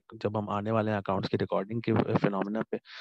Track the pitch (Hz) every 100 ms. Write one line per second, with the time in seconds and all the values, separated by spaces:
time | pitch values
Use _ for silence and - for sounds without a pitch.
0 | - 113 107 107 101 101 104 113 107 104
1 | 98 98 101 104 98 95 98 117 117 110
2 | - 110 104 98 98 110 - 117 - -